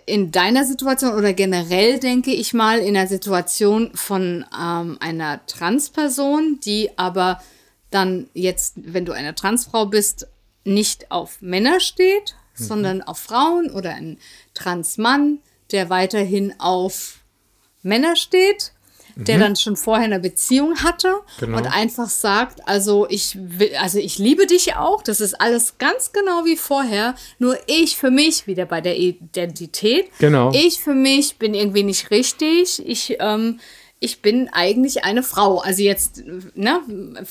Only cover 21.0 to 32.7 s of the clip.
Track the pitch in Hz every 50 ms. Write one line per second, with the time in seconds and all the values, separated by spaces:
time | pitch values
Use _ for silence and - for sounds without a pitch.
21 | - 370 381 415 415 - - - - 113 113 113 117 117 - 190 220 233 - -
22 | 240 202 - - - 208 196 214 247 247 - - - - 196 202 196 214 208 202
23 | 208 - - 202 - - - 190 190 180 175 180 208 208 139 135 170 185 175 202
24 | - 190 - - 196 233 302 370 392 - 349 359 - 349 - - - 330 392 415
25 | - - 208 208 214 190 - - - 233 233 233 233 - - _ 254 294 392 508
26 | - - - 403 403 381 359 339 330 330 330 311 - - 277 269 269 240 214 202
27 | 214 240 254 - - - - _ 247 247 254 - - - 285 320 339 - - -
28 | - 262 254 269 302 320 302 - - - 190 175 180 - - 165 156 180 180 -
29 | 180 180 180 180 170 160 - 185 180 175 156 - 175 147 - - - 214 247 349
30 | 392 - - - - 147 151 135 120 131 131 269 311 349 330 - - 302 277 269
31 | 262 269 269 277 285 - - - 226 214 208 196 208 208 190 208 202 202 190 -
32 | - - 208 220 254 - - - 320 311 320 349 359 359